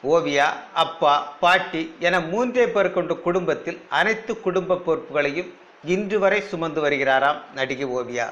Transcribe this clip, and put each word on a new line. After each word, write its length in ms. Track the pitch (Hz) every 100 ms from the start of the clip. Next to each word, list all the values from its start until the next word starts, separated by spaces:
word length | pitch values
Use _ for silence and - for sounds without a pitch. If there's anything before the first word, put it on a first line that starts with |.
ஓவியா, 420 | 131 165 147 139 147 - -
அப்பா, 420 | - 165 - 151 147 - -
பாட்டி 420 | 175 185 185 165 160 -
என 220 | 170 180
மூன்றே 440 | 160 202 247 247 233
பேர் 260 | 208 185
கொண்ட 220 | 185 165
குடும்பத்தில் 640 | 165 175 180 160 147 - - -
அனைத்து 460 | 143 190 220 - 226
குடும்ப 380 | 190 180 180 180 180
பொறுப்புகளையும் 640 | 160 - 143 143 147 180 - - -
இன்று 340 | 151 185 208 208
வரை 220 | 190 202
சுமந்து 400 | 196 175 165 156
வருகிறாராம் 640 | 147 139 135 131 139 147 -
நடிகை 340 | - 131 131 139
ஓவியா. 400 | 127 123 120 113